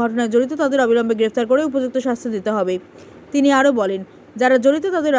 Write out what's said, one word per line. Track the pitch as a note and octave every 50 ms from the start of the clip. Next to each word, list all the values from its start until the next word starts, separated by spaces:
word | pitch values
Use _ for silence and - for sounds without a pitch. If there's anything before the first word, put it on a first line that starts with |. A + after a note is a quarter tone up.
ঘটনায় | A#3 A#3 A3+ A#3+ A#3+ A3+ A3
জড়িত | A#3+ C4 B3+ D#4 D4
তাদের | D#4 C4+ C4+ C4+ B3+
অবিলম্বে | A3+ A#3 A#3+ A#3 A3+ A3+ G#3+
গ্রেফতার | A3 A3 - B3+ A#3+
করে | A3 B3+ C#4+ D#4 D4
উপযুক্ত | B3+ C4+ B3+ B3 - C4 B3
শাস্তি | C4 A#3 A#3 - A#3+
দিতে | A3 G3+ F#3 G#3+
হবে। | A3 G#3 F#3 F#3 F#3 F#3 - - - - - - - - - - -
তিনি | C#4+ C#4 C#4+ C#4 C4
আরও | C4+ C#4+ C4 A#3
বলেন, | G3+ F#3 G3 F#3+ F#3+ - - - - - -
যারা | G#3+ B3+ B3+ C4 B3 A3+
জড়িত | C#4 D4 D#4+ D4+ G4 F4+
তাদের | E4+ D4 D4+ C#4+